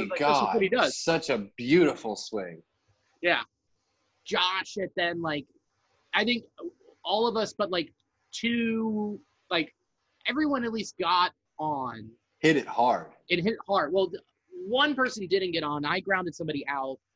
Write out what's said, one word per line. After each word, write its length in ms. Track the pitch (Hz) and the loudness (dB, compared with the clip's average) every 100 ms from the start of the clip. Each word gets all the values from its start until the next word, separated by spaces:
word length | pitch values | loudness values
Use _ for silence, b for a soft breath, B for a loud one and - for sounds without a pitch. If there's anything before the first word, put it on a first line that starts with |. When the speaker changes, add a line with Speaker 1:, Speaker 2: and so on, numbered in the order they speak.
Speaker 1:
was 60 | 107 | 4
like, 80 | - | 0
"This 160 | 147 147 | 4 4
is 60 | |
what 180 | 113 226 | 4 2
he 60 | 190 | 2
Speaker 2:
God, 120 | 240 | 4
Speaker 1:
does." 140 | 151 - | 2 2
Speaker 2:
such 320 | - 165 151 | 0 0 2
a 80 | 120 98 - | -2 -2 -8
beautiful 580 | 123 165 156 123 113 | 4 6 6 2 -4
swing. 480 | 101 - 107 92 80 - _ _ _ _ _ | -8 -6 -8 -8 -12 -20 _ _ _ _ _
Speaker 1:
Yeah. 220 | 175 147 113 _ _ _ _ _ _ _ | -2 0 -4 _ _ _ _ _ _ _
Josh, 520 | - 190 180 185 180 - | -4 0 0 0 -6 -6
and 140 | 180 185 | -6 -2
then, 240 | 170 170 | -2 -2
like, 260 | 165 147 131 _ _ _ _ _ _ | -2 -4 -6 _ _ _ _ _ _
I 100 | 180 | 0
think 200 | 220 240 - - 339 - - _ | 2 0 -4 -14 -14 -14 -20 _
all 220 | 170 202 233 | -2 2 2
of 100 | 220 | 2
us, 160 | 202 | -2
but, 160 | - 202 | -2 -2
like, 200 | 180 170 _ _ _ _ | 0 -4 _ _ _ _
two, 880 | - 233 233 226 226 220 214 208 208 - _ _ | -4 -2 0 0 0 -2 -2 -4 -6 -14 _ _
like, 240 | 175 - _ _ _ _ _ - | -2 -2 _ _ _ _ _ -4
everyone 360 | 247 302 277 | 0 0 0
at 80 | 240 | -2
least 240 | 220 190 - | -4 -6 -4
got 340 | 170 180 180 - _ - | 0 2 2 -2 _ -6
on. 500 | 156 147 127 113 110 113 _ _ | -4 -2 -4 -8 -14 -20 _ _
Speaker 2:
Hit 180 | 156 151 | 4 4
it 100 | 110 | 2
hard. 440 | - 120 101 85 - - | 2 4 2 -2 -16 -4
Speaker 1:
It 140 | 180 | 0
hit 140 | 165 - - | 0 -2 0
hard. 260 | 196 147 | 0 2
Well, 160 | 185 190 | 0 -2
th-, 120 | 165 - _ _ 180 185 | -4 -16 _ _ -14 -4
one 280 | 247 294 | 0 0
person 320 | 269 254 220 185 | 2 0 -2 0
didn't 260 | 190 185 | 0 0
get 120 | 165 | -2
on. 200 | 151 147 | -2 -2
I 140 | 147 180 | -2 -2
grounded 340 | 185 190 180 | 0 0 -2
somebody 300 | - 160 147 135 | -4 -6 -4 -4
out 300 | 143 135 131 _ | -4 -4 -8 _